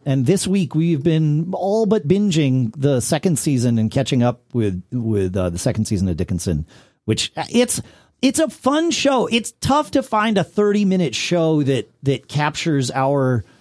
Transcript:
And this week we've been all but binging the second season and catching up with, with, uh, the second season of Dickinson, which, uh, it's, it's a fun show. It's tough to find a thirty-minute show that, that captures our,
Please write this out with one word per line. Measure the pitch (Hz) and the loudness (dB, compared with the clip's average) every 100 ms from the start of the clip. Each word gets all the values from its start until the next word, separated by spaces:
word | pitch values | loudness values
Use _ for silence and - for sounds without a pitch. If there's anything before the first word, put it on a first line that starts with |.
And | - 135 127 | -2 0 2
this | 190 - | 2 2
week | 196 160 | 0 0
we've | 156 165 156 | 0 0 2
been | 156 160 156 147 165 | 2 2 2 0 -2
all | 185 190 214 220 | -4 -2 0 2
but | 220 139 | 0 2
binging | 190 208 160 143 127 117 156 | 2 2 2 2 2 0 0
the | 139 131 | 0 0
second | - 160 190 156 | 0 0 0 0
season | - 131 120 117 | 0 0 2 2
and | 110 | 0
catching | 139 131 131 | 0 0 2
up | 120 120 _ | 2 0 _
with, | 123 107 90 - | -2 -2 -2 -6
with, | 123 113 104 95 95 | -6 -2 0 0 0
uh, | 92 | -2
the | 87 | -2
second | - 107 107 | -2 -2 -2
season | 101 95 | 0 0
of | 82 | -2
Dickinson, | 92 87 - 76 80 - _ _ - | -2 -4 -2 -4 -4 -14 _ _ -4
which, | 110 - - | -4 -4 -6
uh, | 156 | -4
it's, | 233 240 - - - _ _ | 0 0 -2 -8 -20 _ _
it's | 262 285 | -2 0
a | 311 | -2
fun | - - 294 339 | -2 -2 0 0
show. | 254 277 269 196 | 0 0 0 0
It's | 233 208 - | -2 -4 -8
tough | - 285 302 | -2 0 0
to | 277 | -2
find | 269 214 214 202 | -2 -2 0 0
a | |
thirty-minute | 165 - 208 208 202 185 165 | -2 0 2 2 2 2 0
show | 113 - 175 160 156 | -2 -2 0 2 2
that, | 139 131 - _ | 2 -2 -4 _
that | 135 131 - | -2 -2 -2
captures | 143 147 151 170 143 127 | -2 -2 -2 -2 0 0
our, | 135 135 143 131 123 - _ | -2 0 2 2 0 -4 _